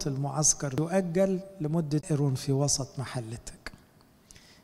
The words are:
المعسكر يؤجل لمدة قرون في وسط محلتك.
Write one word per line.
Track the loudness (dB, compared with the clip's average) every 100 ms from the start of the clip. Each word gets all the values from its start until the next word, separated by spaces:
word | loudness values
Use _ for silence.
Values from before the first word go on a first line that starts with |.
| 0
المعسكر | -2 -2 2 2 2 0 -2
يؤجل | 0 0 2 2 2 2 -4 -6
لمدة | -2 0 2 0 2
قرون | 2 2
في | 2 2
وسط | 2 2 0 -2 -8
محلتك. | -6 -6 -8 -10 -12 -14 -16 -16 -20 -20 -20 _ -20 -20 -20 -20